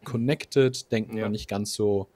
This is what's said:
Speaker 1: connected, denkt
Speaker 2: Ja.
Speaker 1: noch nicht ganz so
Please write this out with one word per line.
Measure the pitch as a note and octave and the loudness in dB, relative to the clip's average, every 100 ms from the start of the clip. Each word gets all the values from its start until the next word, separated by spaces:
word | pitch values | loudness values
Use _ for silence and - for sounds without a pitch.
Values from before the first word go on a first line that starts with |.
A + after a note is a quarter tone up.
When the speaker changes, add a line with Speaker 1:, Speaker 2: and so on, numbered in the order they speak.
Speaker 1:
connected, | - A#2 A#2+ D#3 - C#3 C3 B2+ - | -6 -2 0 0 0 4 4 2 -2
denkt | A2 G#2+ A2 | -2 -2 -4
Speaker 2:
Ja. | |
Speaker 1:
noch | G#2+ | -2
nicht | G#2 - | -4 -4
ganz | G2+ G#2 | -4 -4
so | - G#2 G2+ F#2+ | 0 2 2 -2